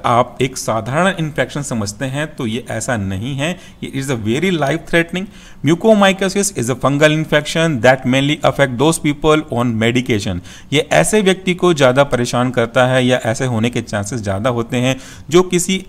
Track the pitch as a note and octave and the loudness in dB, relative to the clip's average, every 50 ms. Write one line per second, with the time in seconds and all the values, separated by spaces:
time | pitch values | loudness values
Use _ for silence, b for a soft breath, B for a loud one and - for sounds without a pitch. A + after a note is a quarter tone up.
0 | - B2 A#2+ A#2 B2 - - - B2+ C#3 C#3+ - - - A2 A2+ G#2+ A#2 B2+ D#3 | 0 2 2 2 2 0 -2 -4 -4 -4 -4 -6 -4 -4 -4 -2 -4 -2 -2 0
1 | F3+ G3 F3+ - D#3+ D3+ C#3 - C3 B2 - D3 C#3 - C3 A2+ G#2 G#2 G#2 G#2 | 0 0 0 -2 -6 -4 -4 -4 -4 -4 -4 -8 -6 -4 -4 -4 -4 -6 -6 -6
2 | C#3 C3 C3 C#3+ D3+ D3+ D3+ - C#3 A2 A2 B2+ A2 - A2+ A2+ - - B2+ A2 | -6 -6 -4 -6 -6 -6 -6 -6 -6 -4 -4 -6 -6 -6 -8 -6 -4 -4 -2 -2
3 | G2 F#2+ F#2+ F#2+ A2 C3+ C#3+ C3+ C#3 E3 F3+ B B B B B - C#3+ - C3+ | -2 -4 -4 -6 -6 -6 -4 -4 -4 -4 -4 B B B B B -12 -8 -8 -6
4 | C3+ C#3 C#3 A2+ G2+ G#2+ A#2 D3 E3+ G3 F3+ D#3 D3 C3+ D3+ E3 - - - E3 | -4 -4 -4 -2 -2 -2 0 0 0 0 0 0 0 -2 -2 -4 -4 0 0 0
5 | E3 E3 - F3+ G3 B B B B B B B - C#3 E3+ E3+ - A3 A3 G3+ | 0 0 -4 -8 -8 B B B B B B B 0 0 2 4 4 4 6 6
6 | G3 G3 F#3+ F#3+ G3 F#3+ F#3 G3+ G3 - - B2+ A#2+ A2 C3 A#2+ - C3 C#3 C#3+ | 6 4 4 2 -2 -2 0 -2 -2 -2 -2 -4 -2 -2 -2 -2 0 0 2 4
7 | D3+ D3+ D3+ D#3 D#3 D3+ D#3+ D3 D3 - - E3 E3 E3 D3+ A#2 G#2+ B2 C3 C3 | 4 4 4 2 0 0 0 0 0 0 0 0 0 0 0 2 4 4 4 4
8 | - B2 B2+ C3+ C#3 C#3+ D3+ - - C3+ B2+ - C#3 C3+ B2 A2+ C#3 D#3 E3 - | 2 0 0 2 2 0 0 0 0 0 2 2 0 0 2 2 2 2 2 2
9 | - D3+ C#3+ - - D#3 D3+ D#3 D3+ - - A#2+ A#2+ B2 A2+ G#2+ A2 A#2 A#2+ C3 | 0 -2 -2 0 2 2 2 2 0 -2 -4 -2 0 0 0 0 0 2 2 0
10 | B2 - A#2+ G2+ F#2+ A2 F#2 F2 B B B B B B C3+ D3 D3 - - D3+ | 0 0 -2 -2 -2 -4 -6 -6 B B B B B B 0 0 2 2 2 2
11 | E3 - - G#3+ G3+ F#3+ F#3 F#3+ - F#3 F3+ F3+ F3+ F3+ E3+ C#3+ C#3+ B2+ B2 C#3 | 2 4 2 2 2 2 0 0 0 -2 0 2 2 2 4 4 4 4 4 4
12 | C#3+ C#3 B2+ A#2+ B2 A#2+ - A#2+ B2 B2+ A#2+ B2 A#2 A2+ - C3 B2+ B2+ B2+ C3 | 2 2 0 -2 -2 -2 0 0 0 0 0 0 -2 0 2 2 2 4 2 2
13 | B2+ B2 B2+ B2 - A#2 A2+ - C3+ B2+ A#2+ A2 A2 B2 B2 B2 A2 - - G#2 | 2 2 2 2 0 -2 -2 -2 -2 -2 0 0 0 0 -2 -4 -4 -4 -4 -6
14 | G#2 G#2 C#3 A#2+ G2+ G2+ F#2+ G2 G#2+ C3 A#2+ A#2 A2+ - C3 B2 B2 C3 C3 C3 | -4 -4 -6 -6 -4 -4 -2 -2 0 0 -2 -2 -2 -2 -2 0 0 0 -2 -2
15 | B B B B B - C#3 F3+ F#3 F#3 F#3 F3 - - F#3+ F#3 - | B B B B B 2 4 4 4 4 0 -2 0 0 -2 -4 -2